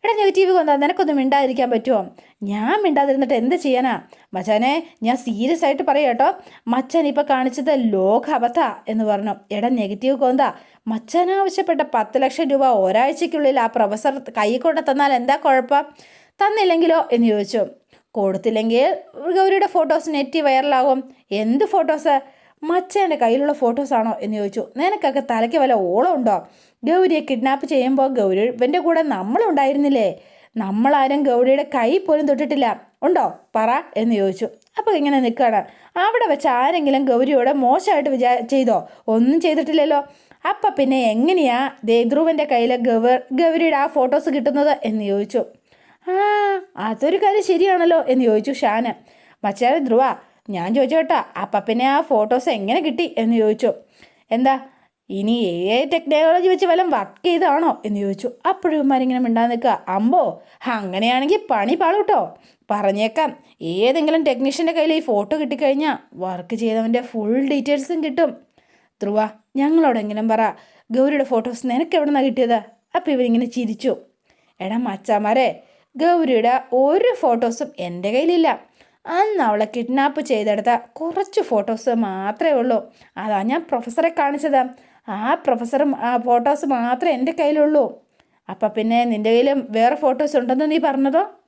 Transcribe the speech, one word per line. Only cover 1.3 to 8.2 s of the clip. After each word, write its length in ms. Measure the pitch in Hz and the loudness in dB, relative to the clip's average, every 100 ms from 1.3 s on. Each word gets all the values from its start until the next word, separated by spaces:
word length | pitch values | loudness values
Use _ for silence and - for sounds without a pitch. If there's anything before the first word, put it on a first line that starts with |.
| 277 262 254 247 | 2 0 0 0
പറ്റുമോ?" 300 | 233 233 226 175 - _ _ | 0 0 -2 -2 -14 _ _
"ഞാൻ 320 | 202 202 226 403 | -6 -4 -2 0
മിണ്ടാതിരുന്നിട്ട് 520 | 392 285 277 269 262 | 0 0 2 2 0
എന്ത് 220 | 254 240 349 | 0 0 -2
ചെയ്യാനാ? 380 | 285 254 254 214 - - _ | 0 0 0 -4 -8 -20 _
മച്ചാനെ, 400 | 185 196 214 240 302 320 _ | -10 -2 0 2 -2 -6 _
ഞാൻ 140 | 226 247 | -4 -2
സീരിയസ് 480 | 240 208 247 330 | -4 -4 -2 0
ആയിട്ട് 200 | 294 277 277 | 0 0 0
പറയാം 200 | 277 294 | 2 2
കേട്ടോ, 200 | 233 285 392 - - - | 2 0 0 -10 -16 -4
മച്ചാൻ 380 | 247 262 339 294 | -4 0 0 0
ഇപ്പോൾ 180 | 294 294 | -2 0
കാണിച്ചത് 420 | 262 254 254 277 285 226 | 0 0 -2 -2 0 2
ലോക 400 | 196 190 220 | 2 2 2